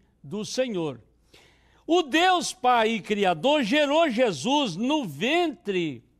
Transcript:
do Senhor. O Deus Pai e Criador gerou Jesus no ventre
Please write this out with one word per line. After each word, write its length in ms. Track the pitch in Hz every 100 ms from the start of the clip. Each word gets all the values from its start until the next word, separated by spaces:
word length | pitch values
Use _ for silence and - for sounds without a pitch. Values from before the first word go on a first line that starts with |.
| _ _
do 220 | 139 202
Senhor. 580 | 202 254 262 185 156 113 _ _ _ - _ _ _ _ -
O 160 | 349
Deus 500 | 294 311 370 349 -
Pai 380 | - 247 240 220
e 100 | 226
Criador 640 | - 208 190 160 247 302
gerou 480 | 202 302 285 311 330
Jesus 680 | 220 247 139 190 294 247 165
no 280 | 247 311
ventre 1000 | 202 139 233 339 339 233 202 185 160 117 -